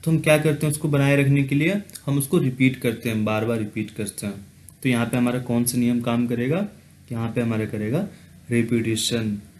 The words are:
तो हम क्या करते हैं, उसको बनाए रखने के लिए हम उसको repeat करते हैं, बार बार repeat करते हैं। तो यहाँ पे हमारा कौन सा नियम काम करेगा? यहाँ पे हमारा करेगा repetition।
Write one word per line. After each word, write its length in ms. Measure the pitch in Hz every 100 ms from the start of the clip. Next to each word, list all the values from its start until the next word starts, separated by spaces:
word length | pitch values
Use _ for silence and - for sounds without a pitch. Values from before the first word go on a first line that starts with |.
तो 80 | 160
हम 80 | 160
क्या 180 | 156 151
करते 280 | 151 147 156
हैं, 80 |
उसको 140 | 147 156
बनाए 280 | 143 139 143
रखने 280 | 139 139
के 120 | 135 143
लिए 260 | 160 202 196 - -
हम 120 | 143
उसको 200 | 139 180
repeat 420 | 139 127 131 131
करते 280 | 123 113 120
हैं, 140 | 110 107
बार 200 | 110 110
बार 120 | 117
repeat 340 | 104 113 104
करते 360 | - 104 - 104
हैं। 60 | 98 - - - -
तो 60 | 131
यहाँ 160 | 117 117
पे 120 | 123
हमारा 220 | 123 123
कौन 260 | 123 120 120
सा 120 | 123
नियम 240 | 120 120
काम 260 | 117 117 120
करेगा? 380 | 120 123 165 208 - - - -
यहाँ 200 | 113 113 117
पे 60 |
हमारा 240 | 117 113 107
करेगा 400 | 107 104 143 208 - - - -
repetition। 880 | 120 113 117 113 110 - 117 110 101 -